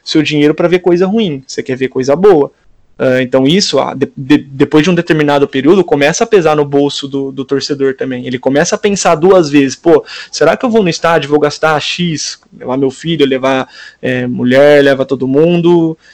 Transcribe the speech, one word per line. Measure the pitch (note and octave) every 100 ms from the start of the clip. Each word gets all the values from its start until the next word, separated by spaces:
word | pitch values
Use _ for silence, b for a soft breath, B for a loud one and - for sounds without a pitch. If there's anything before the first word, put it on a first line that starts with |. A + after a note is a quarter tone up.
seu | - D#3+
dinheiro | C#3+ D3+ D3
pra | D#3 E3+
ver | F3+
coisa | F3+ F3 F#3
ruim, | A3+ G3 C3+ -
você | -
quer | - B2+
ver | C3
coisa | C3 C3 C#3+
boa. | G#3 D#3+ C3+ _ _ _ _ -
Ah, | C3 B2+
então | B2+ C3 C3+
isso, | F#3 - C#3
ah, | -
de-, | C3+ C3+ -
de-, | C3 D3
depois | C#3+ C3+ C#3+ D#3
de | E3
um | F3
determinado | E3+ D#3 D3 C#3+ C#3
período, | C3+ C#3 G3
começa | F3 C#3+ C#3+ E3+
a | A3+
pesar | G3+ D#3 D3+
no |
bolso | C#3+ C#3+ C#3+ - C#3
do, | C#3 C3+
do | C3+
torcedor | B2+ C#3 C3+ C3+ C3+ C3+
também. | C3 B2 B2+
Ele | B2+
começa | C3 C#3 - -
a |
pensar | G#3 G3+ F#3 D#3+
duas | F3+ F#3+ D3
vezes: | C#3+ C3+ -
pô, | E3+ D3 B B B
será | - D3+ G#3+
que |
eu | B3+
vou | A3+
no | F3+
estádio, | D#3 E3 E3 C#3
vou | D3
gastar | D3 - D#3 D3+
X, | - - F3 D3+ - - _ -
levar | C3 C3
meu | C3+
filho, | C3 E3 D#3+ C3+
levar, | C3 C3 C3 B2+ B B B
é, | B2 B2+ B2
mulher, | B2 B2 C3 D3 D3
levar | C#3 C3+
todo | C3+ C3 C3
mundo, | C#3 E3+ F3 E3+ E3+ E3 D#3+ b